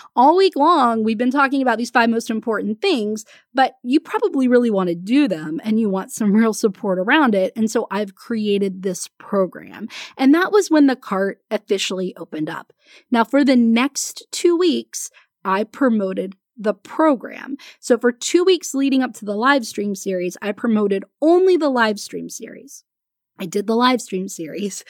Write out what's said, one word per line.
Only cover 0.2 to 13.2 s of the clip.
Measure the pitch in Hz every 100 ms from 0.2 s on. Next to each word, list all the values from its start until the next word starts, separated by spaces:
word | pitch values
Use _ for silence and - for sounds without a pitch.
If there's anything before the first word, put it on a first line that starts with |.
| 262 359
week | 392 294
long, | 302 349 240 226
we've | 220 220
been | 247
talking | 285 269 269
about | 254 226
these | 240
five | 254 233
most | 226 -
important | 220 233 208 202 214
things, | 392 285 208 214 - - _
but | 247 254 -
you | 247 277
probably | - 427 415 285 254
really | 247 240
want | 196 180
to | 170
do | 185 269 277
them | 165 156 165
and | 214 220
you | 214
want | 190 -
some | - 214
real | 208 226
support | 208 220 - 208 185
around | 190 302 269 196
it. | 185 -
And | 220
so | 240 -
I've | 196 202 -
created | - 226 208 202 196 185
this | 190 175 - _
program." | - 202 180 - 92 - 214 - - -
And | 269 320
that | 370
was | 415 381
when | 311 277
the | 247
cart | - 190 196 - -
officially | 208 - 196 - 185 185 -
opened | 165 156 156
up. | 165 - _ _ _ -
Now, | 240